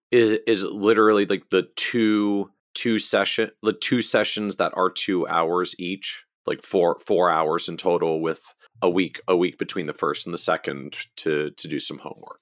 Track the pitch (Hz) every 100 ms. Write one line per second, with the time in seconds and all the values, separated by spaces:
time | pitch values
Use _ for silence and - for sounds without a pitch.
0 | _ 123 110 107 - 101 95 104 104 107
1 | 107 104 98 98 - 92 - - - 120
2 | 107 107 104 101 95 _ _ - 120 107
3 | - 101 98 - 110 - 107 - - 123
4 | - 113 107 - 104 - 85 - 92 -
5 | - 90 82 85 82 90 90 - 87 95
6 | - - _ _ - - - 98 85 -
7 | - 92 90 80 80 82 - 82 90 85
8 | 82 80 82 80 - - _ 113 92 90
9 | 82 - - 90 90 - - 95 76 -
10 | 76 - 87 85 - 80 - 69 69 -
11 | - - 82 73 76 - 78 71 - 71
12 | 76 - - -